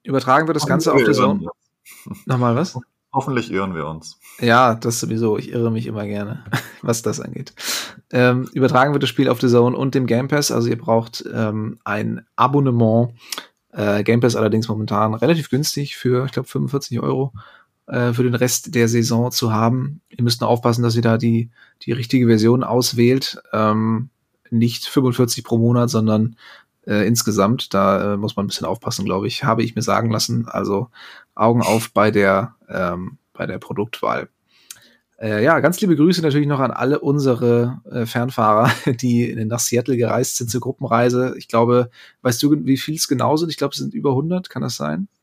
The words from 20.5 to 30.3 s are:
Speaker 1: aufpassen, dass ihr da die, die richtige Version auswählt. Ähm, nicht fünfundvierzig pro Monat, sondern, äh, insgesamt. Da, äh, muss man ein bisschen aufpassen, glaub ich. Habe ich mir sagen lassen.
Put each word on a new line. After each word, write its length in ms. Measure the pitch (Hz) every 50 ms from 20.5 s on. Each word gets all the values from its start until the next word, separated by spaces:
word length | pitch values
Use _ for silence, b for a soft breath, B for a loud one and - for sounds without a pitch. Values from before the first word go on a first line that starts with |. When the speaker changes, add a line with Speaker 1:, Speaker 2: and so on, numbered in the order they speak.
Speaker 1:
aufpassen, 320 | 117 117 - 123 113 117 120
dass 140 | 120 113
ihr 60 | 120 117
da 140 | 117 113
die, 340 | 113 120 117 113 113 117 117 b b b b b b -
die 100 | - 120
richtige 340 | 110 117 117 - 131 123
Version 380 | 117 113 110 107 113 123 127 131
auswählt. 760 | - 110 123 123 - - 120 120 120 127 135 131 - - - - _ -
Ähm, 580 | 110 110 107 107 110 110 110 113 110 127 139 _ _ _ _ _ _ _ -
nicht 360 | 120 113 117 117 117 - -
fünfundvierzig 580 | - - 151 131 127 117 - 127 117 - - 117
pro 120 | - 123
Monat, 320 | 117 113 117 120 123 120 117
sondern, 480 | - 113 110 110 107 107 110 117 117 B B B B B B B _ _ -
äh, 200 | - 104 104 104
insgesamt. 640 | 98 120 113 - - 104 107 98 101 120 135 - - -
Da, 400 | 98 98 98 98 95 95 101 104
äh, 20 |
muss 200 | 101 104 104 -
man 80 | - 98
ein 40 | 98
bisschen 180 | - - -
aufpassen, 380 | - 92 110 - - 120 - -
glaub 200 | - 92 95 104
ich. 200 | 104 - - -
Habe 180 | 120 113 120 117
ich 120 | 117 -
mir 80 | 107 110
sagen 280 | - 101 98 113 113
lassen. 360 | 110 107 - -